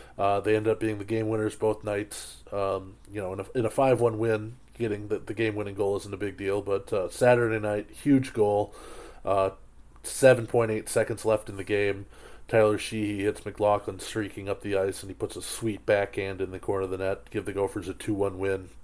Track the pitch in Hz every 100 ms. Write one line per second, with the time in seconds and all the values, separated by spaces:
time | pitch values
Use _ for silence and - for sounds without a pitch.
0 | - - 98 101 101 107 110 107 110 104
1 | 101 113 110 110 107 - 110 107 107 104
2 | 104 - - - - 101 98 98 95 -
3 | - 104 92 95 98 131 113 - 135 120
4 | 120 107 113 110 110 123 - - 113 101
5 | 104 104 - 110 113 104 101 98 98 101
6 | 101 98 101 92 98 101 101 98 - 104
7 | 90 - 123 120 117 110 104 104 - -
8 | 143 135 123 117 104 104 104 - - -
9 | - - - 98 95 - - - - -
10 | - - 131 120 113 120 113 107 - 117
11 | 110 107 110 107 - 98 95 104 101 98
12 | 101 - - - - 113 107 104 - 110
13 | 104 101 101 104 104 98 104 104 104 92
14 | - 110 101 - 98 98 101 98 98 95
15 | 98 92 104 90 - - 113 98 - 101
16 | 101 - 98 95 92 92 - 98 92 92
17 | 95 98 - 107 98 98 98 104 90 -
18 | - 101 101 92 98 95 92 -